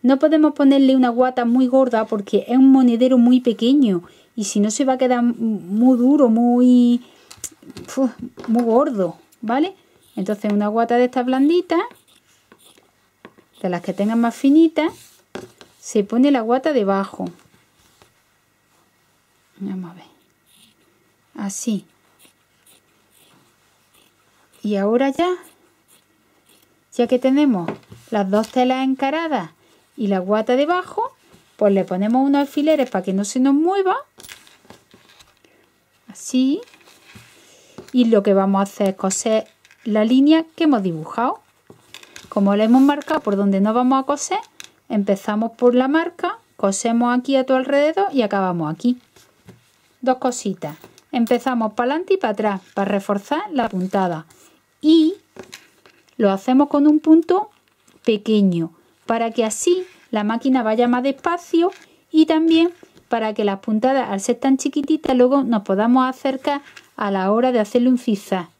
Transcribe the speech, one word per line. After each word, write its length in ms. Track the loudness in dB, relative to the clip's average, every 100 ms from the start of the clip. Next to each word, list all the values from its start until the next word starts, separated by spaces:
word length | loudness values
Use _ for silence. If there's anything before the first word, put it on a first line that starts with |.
No 160 | 2 2
podemos 360 | 2 4 2
ponerle 420 | 4 4 4 4 4
una 140 | 2
guata 340 | 2 0 0
muy 220 | 0 0 2
gorda 400 | 2 2 0 -2
porque 380 | -6 -2 -4 0
es 80 | 4
un 160 | 6
monedero 460 | 6 4 4 2 4
muy 220 | 4 4
pequeño. 640 | 2 0 2 2 2 0 -6 _ _
Y 100 | -10
si 140 | -6 -2
no 120 | -2
se 140 | 0
va 100 | -2
a 40 | 0
quedar 220 | 0 0
m-, 140 | 0
muy 640 | -2 -4 -4 -4 0 2 4
duro, 300 | 2 4 4
muy, 760 | 4 2 4 4 4 4 0 -4 _ _ -20 -20 _ -20 -20 -12 -4
uf, 140 | -4 -4 -18 -14 -2
muy 140 | -2
gordo, 560 | 2 2 2 -2 -4 -6 _ _
¿vale? 340 | -4 -2 -2 -6 _ _ _ -10
Entonces 360 | -6 -4 -2
una 160 | -2 -2
guata 280 | -2 0 0
de 80 |
estas 220 | 0 -2 -2
blanditas, 560 | 0 2 2 0 -2 -4 -12 _ _ _ _ _ _ _ _ _ _ _ _ -20 _ _ _
de 80 | -6
las 140 | -6
que 100 | -8
tengan 280 | -4 -2 0
más 140 | -2
finitas, 580 | 0 4 4 4 2 -4 -6 -20 _ _ -20 -20 _ -20 _
se 240 | -4 -2
pone 280 | -2 2 2
la 100 | 2
guata 320 | 0 -2 0
debajo. 540 | 0 0 -2 -4 -8 -12 -12 _ _ _ _ _ _ _ _ _ _ _ _ _ _ _ _ _ _ _ _ _ _
Vamos 320 | -10 -10 -12
a 40 |
ver. 100 | -18 -20 _ _ _ _ _ _ _ _ _ _ _ _
Así. 500 | -12 -10 -8 -6 -6 -8 _ _ _ _ _ _ _ _ _ _ _ _ _ _ _ _ _ _ _ _ _ _ _ _ _ _ _
Y 140 | -6 -2
ahora 340 | 0 0 -2
ya, 240 | -2 -4 -4 -10 _ _ _ _ _ _ _ _ _ _ _ _ _ _
ya 120 | -4 -2
que 120 | 0
tenemos 520 | 0 2 2 0 -4 -10 _ -20 _
las 200 | -4 0
dos 180 | -2 -2
telas 360 | -2 0 0
encaradas 680 | -2 -2 -2 -4 -4 -6 -6 _ _ _ _ -8
y 100 | -4
la 120 | -2
guata 380 | 0 -2 0 -2
debajo, 580 | 0 -2 -4 -8 -8 _ _ _ _ _
pues 160 | 0
le 100 | 0
ponemos 420 | -2 -4 0 0 2
unos 160 | 0
alfileres 460 | -2 -2 0 0 0
para 160 | -4
que 80 | -4
no 120 | -4
se 160 | -4 -2
nos 140 | 0
mueva. 420 | 2 0 0 -2 -4 -8 _ -20 -20 -20 _ _ -20 _ _ _ _ _ _ _ _ _ _ _ _ _
Así. 520 | -20 -6 -2 0 -2 -8 _ _ _ _ -20 -20 _ _ _ _ -20 -4
Y 140 | 0 2
lo 160 | 2
que 120 | 2
vamos 260 | 0 2 0
a 20 |
hacer 260 | -2 -2 -4
es 60 | -2
coser 520 | -6 -4 -2 -2 -4 _ _ _
la 200 | -4 -2
línea 400 | 2 2 4 2 0 -2
que 80 |
hemos 180 | 0 0
dibujado. 580 | -2 -6 -8 -4 -4 -6 _ _ _ -20 _ -20 -20 -20 -8
Como 260 | -2 0 2
la 80 |
hemos 180 | 4 4
marcado 380 | 4 2 -4 -4
por 160 | -2 -2
donde 240 | 0 0
no 140 | 0
vamos 280 | 0 2 0
a 40 | -2
coser, 340 | -6 -4 -8 -8 _ -20 _ _
empezamos 640 | -4 -2 -2 -2 -4 -6
por 220 | 0 2
la 140 | 2 0
marca, 500 | 0 -2 -6 -8 -8 _ _
cosemos 600 | -4 -2 -2 0 0 -2
aquí 200 | 0 -2
a 80 |
tu 100 | 0
alrededor 540 | -2 0 0 0 0 -2
y 100 | 0
acabamos 500 | -2 -2 -2 -2 -4
aquí. 260 | -4 -4 -4 _ _ _ _ -20 -20 _ _ _ _
Dos 180 | -4 -2
cositas. 580 | -2 -4 -8 -8 -12 -14 -20 _ _
Empezamos 600 | -4 0 -2 -2 -4 -4
para 180 | -4 -4
adelante 220 | -4 -2
y 20 | -2
para 160 | -2
atrás 280 | -4 -4 -4 _
para 160 | -6 -2
reforzar 520 | -4 -2 -6 -4 -8 -4
la 160 | -4 -4
puntada. 580 | -4 -4 -2 -2 -4 -12 _ _ _ _ _
Y 360 | 2 4 4 -2 _ -20 -20 -20 _ _ _ _ _ -2
lo 140 | 0
hacemos 380 | 0 0 2 2
con 180 | 2 4
un 140 | 2
punto 500 | 4 4 4 -2 -2 _ _ _ _ _
pequeño 720 | -4 -2 0 2 2 0 -4 _ _ _
para 260 | -6 -4 -4
que 120 | -2
así 400 | -4 -2 -2 -2 -4 _ _
la 140 | -6
máquina 380 | -4 -4 -2 0
vaya 260 | 0 0 0
más 140 | 0
despacio 720 | -2 -4 -4 -6 -2 0 0 -4 -20 _ _
y 160 | 2 4
también 460 | 4 4 4 2 -2 -20 _ _
para 260 | -4 -4
que 100 | -2
las 140 | -2 -4
puntadas, 500 | -4 -2 0 0 -2
al 120 | -6
ser 160 | -4 -2
tan 200 | 0 0
chiquititas, 600 | -2 -6 -2 -4 0 2
luego 260 | 4 2
nos 200 | 0 -2
podamos 460 | -2 -2 2 2 0
acercar 540 | -4 -6 -4 -4 -6 -8 -20 _ -8
a 140 | -4
la 200 | -2 0
hora 200 | 0 0
de 80 | 0
hacerle 280 | 0 0 2
un 100 | 0
zigzag. 500 | -2 -4 -4 -8 -8